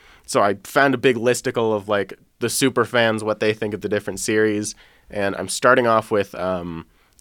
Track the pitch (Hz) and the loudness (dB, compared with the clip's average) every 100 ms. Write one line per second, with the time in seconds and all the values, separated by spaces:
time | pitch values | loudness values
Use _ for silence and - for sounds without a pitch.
0 | - - - 127 104 101 - 147 139 127 | -20 -20 -4 0 2 0 -2 2 2 2
1 | 131 117 120 120 127 120 113 107 101 101 | 2 2 0 0 -2 -2 0 -2 -2 -2
2 | 98 - _ - 117 - 135 123 110 120 | -2 -10 _ -6 -4 0 0 0 0 2
3 | 113 110 107 107 107 107 107 101 104 101 | 2 2 -2 0 0 0 -4 -6 -4 -4
4 | 104 92 - 107 110 104 107 - - _ | -4 -8 -2 2 2 0 -6 -10 -20 _
5 | - 104 98 95 95 - 127 131 117 110 | -12 -4 -4 -4 -8 0 4 4 4 2
6 | - 107 98 - 92 92 87 82 80 _ | 2 -2 -2 -4 -4 -4 -6 -12 -14 _
7 | _ _ | _ _